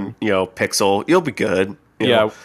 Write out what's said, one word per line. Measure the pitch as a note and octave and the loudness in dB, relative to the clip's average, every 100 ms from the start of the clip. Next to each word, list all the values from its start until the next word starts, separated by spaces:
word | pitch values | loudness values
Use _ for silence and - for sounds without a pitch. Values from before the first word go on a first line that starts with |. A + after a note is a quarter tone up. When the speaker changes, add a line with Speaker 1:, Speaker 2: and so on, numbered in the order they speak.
| G2 | -4
Speaker 1:
Mm-hmm. | - A2 | -4 0
Speaker 2:
you | |
know, | F#2+ F#2 | 0 0
pixel, | - G#2 - G2 G2 - | -2 -2 0 0 0 2
you'll | F3+ | 0
be | D3+ | 0
good," | - - F#2 G2 - _ - | -4 -2 0 -2 -4 _ -4
you | A#2 | 2
Speaker 1:
Yeah, | A2 | 2
Speaker 2:
know? | G#2+ - | 2 -4